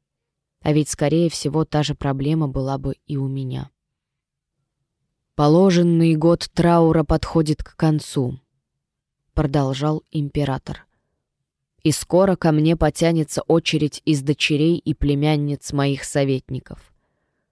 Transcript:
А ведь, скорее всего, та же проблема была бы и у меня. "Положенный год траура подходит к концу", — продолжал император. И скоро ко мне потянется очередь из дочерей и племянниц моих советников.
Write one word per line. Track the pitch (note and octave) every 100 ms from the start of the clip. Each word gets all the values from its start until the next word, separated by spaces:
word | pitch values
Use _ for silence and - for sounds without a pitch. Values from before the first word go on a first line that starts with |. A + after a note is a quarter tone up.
| _ _ _ _ _ _
А | -
ведь, | D3+ D3
скорее | - D3 D#3+ E3+
всего, | - D3+ D#3 D#3
та | D3+
же | D3+ C#3+
проблема | C#3+ C3+ C#3 D#3+ D3
была | C3 C3+ C3+
бы | C3+ C3+ -
и | C#3+
у | C3+
меня. | C3+ C3 C3 C3+ _ _ _ _ _ _ _ _ _ _ _ _ _ _ _ _
"Положенный | - D3 E3 G3 F3 E3+ E3 E3 D#3
год | E3 E3+ -
траура | - E3+ E3+ E3 D#3+
подходит | D3+ D#3+ - E3 D#3 D3+
к | - -
концу", — | D#3+ D#3 - - B2 C3 _ _ _ _ _ _ _ _ _
продолжал | - D3+ C#3+ C3+ C3+ D3+ D#3 -
император. | D#3 C#3+ D3 C#3 C3 - - _ _ _ _ _ _ _ _ _ _ D#3+
И |
скоро | - - F3 G3 F3
ко | E3+
мне | D3+ D#3 E3
потянется | D3+ - E3 E3 D3 -
очередь | - E3 - D#3 D3 - -
из | D3
дочерей | C3+ C#3+ - D3 D#3+ E3+
и | - D3
племянниц | C#3+ C#3+ D3+ D3+ D3 C#3+ -
моих | C#3+ C#3 C#3
советников. | - D3 C#3 C3 - C3 - - - _ _ _ _ _ _